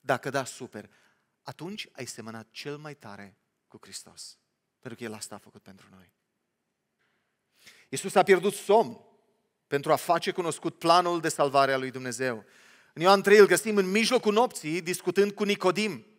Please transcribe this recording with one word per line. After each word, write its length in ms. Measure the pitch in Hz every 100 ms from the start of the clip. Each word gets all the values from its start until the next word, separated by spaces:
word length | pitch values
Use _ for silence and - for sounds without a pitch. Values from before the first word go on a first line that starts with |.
Dacă 300 | 131 131 147
da, 140 | 135
super. 460 | 127 - 123 107 104 _ _ _ _ _
Atunci 460 | - 135 160 208 -
ai 140 | - 123
semănat 400 | - 110 113 110
cel 260 | - 143 147
mai 180 | 151
tare 420 | 143 113 101 101 _ _ _ _
cu 100 | 107
Hristos, 580 | - 92 - 87 - - _ _ _ _
pentru 200 | 123 113
că 60 |
El 120 | 117 107
asta 180 | -
a 40 | 104
făcut 240 | _ 104
pentru 240 | - 98 98
noi. 220 | 95 92 _ _ _ _ _ _ _ _ _ _ _ _ _ _ _ - _ _
Iisus 260 | 135 196
a 80 | 202
pierdut 300 | 180 190 185
somn 480 | 196 - 208 160 - _ _ _ _ _ _ _
pentru 260 | 143 147
a 40 | 147
face 340 | - 170 180
cunoscut 480 | 180 175 147 170 -
planul 420 | 165 170 175 175
de 80 | 160
salvare 440 | 151 156 135 135
a 40 | 135
lui 140 | 131
Dumnezeu. 540 | 127 127 113 131 113 98 _ _ _ _
În 100 | -
Ioan 200 | 170 196
trei 160 | 196 208
îl 80 | 196
găsim 300 | 214 226 208
în 140 | 185
mijlocul 420 | 196 220 247 220
nopții 480 | 208 202 - 156 165
discutând 520 | 170 175 - 180 202
cu 120 | 202
Nicodim 600 | 202 202 185 180 214 143 -